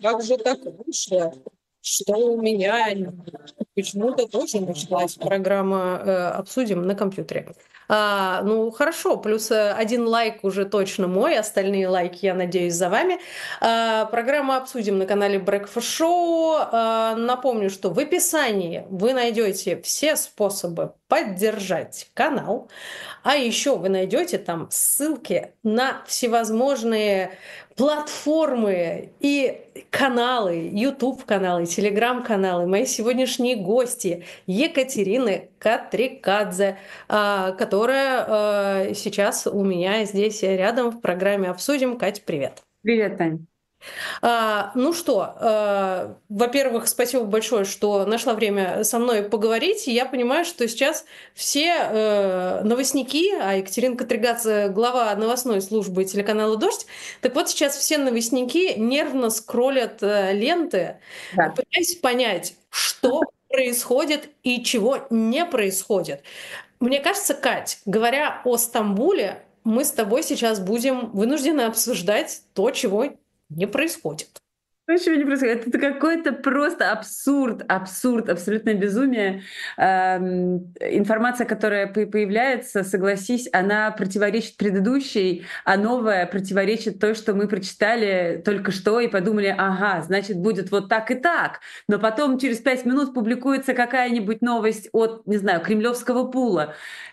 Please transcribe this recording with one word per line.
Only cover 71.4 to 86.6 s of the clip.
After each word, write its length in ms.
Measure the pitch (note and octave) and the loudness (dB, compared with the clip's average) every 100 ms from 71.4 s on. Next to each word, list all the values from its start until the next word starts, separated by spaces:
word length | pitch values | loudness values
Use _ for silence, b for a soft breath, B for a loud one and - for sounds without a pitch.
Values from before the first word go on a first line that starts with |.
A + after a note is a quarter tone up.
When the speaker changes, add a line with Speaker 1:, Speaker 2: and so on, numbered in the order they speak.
| C4+ D4+ | 2 2
Speaker 1:
обсуждать 800 | A3+ A3+ A#3 G3 F3 A3 D#4 - - - | 2 0 -2 0 0 0 -2 -10 -8 0
то, 160 | A3+ | 0
чего 420 | C4 A3+ G3+ C#4+ - _ _ _ | 0 0 0 -2 -4 _ _ _
не 160 | D#3 G3 | -6 -4
происходит. 640 | - D#4+ - D#3 D#3 - - _ _ _ _ - | -2 -2 -4 -8 -8 -12 -20 _ _ _ _ 0
Speaker 2:
Ничего 260 | F4 E4+ D#4 | 2 4 2
не 80 | |
происходит. 440 | C#4+ C4+ B3 A#3 B3 | 2 2 2 0 0
Это 120 | B3+ | 0
какой-то 540 | C#4 C#4 D#4 E4 D#4+ | 0 0 0 0 -2
просто 580 | A#3+ C#4 C#4 D4 - F#3+ | -2 0 2 0 0 0
абсурд, 720 | A3 - - C4+ C#4+ B3+ G3 - | 0 -6 -4 0 2 0 -2 -2
абсурд, 600 | F#3+ F#3+ - B3+ A#3 A3 | -2 -2 -2 0 0 0
абсолютное 440 | F3 - G#3+ A3 | -2 -2 -2 0
безумие. 720 | G#3 G3+ G3+ C#4 A#3 G3 F#3+ F#3+ B B - | 0 0 2 2 2 0 -2 -10 B B 0
Эм, 960 | F#3 F#3 F#3 F#3 F#3 F3+ F3+ F3+ F3+ - | 2 4 2 2 0 0 0 0 -4 -6
информация, 640 | - - G3+ A3 A#3+ B3 A#3 | 0 2 2 2 2 0 -2
которая 420 | G3+ G#3+ G3+ G3 | 0 0 0 0
по-, 180 | G3+ G#3 | -2 -2
появляется, 800 | G#3+ G3+ G#3+ C4+ B3 - G3+ | 0 0 2 2 0 -2 -4
согласись, 640 | F#3+ G3 G3 G3 F#3+ B3 B3 | -2 0 0 0 -2 -4 0
она 400 | F#3 F#3+ G#3+ G#3+ | 0 2 2 0
противоречит 640 | G#3+ G3 G3+ G#3 A3 A3 - | -2 -4 0 0 0 -4 -2
предыдущей, 880 | G#3 F#3+ G3 C#4 C4+ G#3+ F#3 F3 B B | 0 2 2 0 0 0 0 0 B B
а 140 | - G3 | 2 2
новая 480 | G#3+ B3 A3 F#3+ F3 | 2 2 2 2 0
противоречит 760 | G3 F#3+ G3 | -2 -2 0